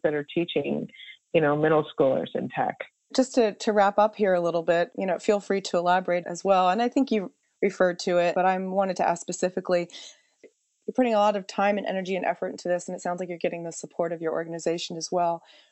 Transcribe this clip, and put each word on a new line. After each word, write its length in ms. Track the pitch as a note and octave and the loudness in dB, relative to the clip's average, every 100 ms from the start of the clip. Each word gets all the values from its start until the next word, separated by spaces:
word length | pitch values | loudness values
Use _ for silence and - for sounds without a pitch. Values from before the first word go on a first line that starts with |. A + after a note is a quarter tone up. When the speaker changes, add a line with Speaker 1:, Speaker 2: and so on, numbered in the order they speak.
Speaker 1:
that 100 | D#3+ | -2
are 120 | D3 D3 | -2 -4
teaching, 540 | - E3+ D3+ C#3 D3 - - - - _ | -4 -2 -2 -2 -4 -6 -14 -20 -20 _
you 80 | E3+ | 2
know, 140 | D3+ D3 | 4 4
middle 300 | D#3 D#3 D3+ - | 4 4 2 2
schoolers 320 | C#3 C3 - - | 2 2 -2 -6
in 120 | - | -6
tech. 260 | - - - - _ _ | -4 -4 -4 -12 _ _
Speaker 2:
Just 220 | - C4 - | 0 0 2
to, 180 | A3 G3+ | 0 0
to 180 | - | 0
wrap 260 | G#3 G3 G3+ | 4 4 4
up 160 | G#3+ G#3 | 2 2
here 180 | G3+ | 2
a 60 | F3+ | 2
little 240 | E3+ E3+ | 2 0
bit, 280 | E3 E3+ E3+ - | 2 2 2 -2
you 80 | F#3+ | -2
know, 140 | E3+ | -2
feel 200 | - G#3 | 2 0
free 200 | - G3 | 2 -4
to 160 | F#3+ F3+ | 0 0
elaborate 480 | F3 F3+ F#3 F3 E3+ | 2 2 2 -2 -4
as 180 | F3 G3+ | -4 2
well. 240 | F#3+ F#3 | 4 4
And 120 | G3 | 2
I 60 | A#3+ | 2
think 240 | C#4 C4+ | 0 0
you 200 | G#3+ F#3 _ _ - | 0 -2 _ _ -2
referred 380 | G3 - F#3 F3 | -2 2 2 2
to 200 | - F3 | 0 2
it, 160 | F3 F3 | 2 2
but 100 | F3+ | 2
I 120 | F#3 | 0
wanted 380 | F#3+ F#3+ G3 F3+ | -2 -2 -2 0
to 100 | F3 | 0
ask 140 | F3 | -2
specifically, 680 | - F3+ F3+ F#3 F#3 F3+ F3 - - - _ _ | -6 -4 -2 -2 -2 -2 -2 -10 -20 -20 _ _
you're 520 | - _ _ _ - G#3+ | -20 _ _ _ -8 0
putting 180 | B3 | 2
a 60 | G#3+ | 4
lot 160 | G#3 G3+ | 2 0
of 120 | F#3+ | -4
time 300 | - G3+ G#3 | 0 0 0
and 100 | - | -2
energy 280 | F#3+ F#3 F#3 | -4 -4 -2
and 100 | - | -2
effort 240 | F3+ F#3 | -4 -6
into 180 | - F3 | -6 -4
this, 200 | F3 - | -4 -4
and 80 | F3+ | -8
it 60 | |
sounds 180 | F3+ F3+ | -6 -6
like 100 | F3+ | -6
you're 80 | E3+ | -4
getting 260 | F3 E3+ | -4 -4
the 80 | E3 | -10
support 400 | E3 - - E3+ | -12 -12 -6 -4
of 100 | F3 | -4
your 120 | D#3+ | -4
organization 640 | D#3+ E3 E3 E3 E3 - E3+ | -4 -6 -6 -4 -4 -6 -10
as 120 | D#3+ | -4
well. 300 | F3+ E3+ E3+ _ - _ | -2 0 -2 _ -20 _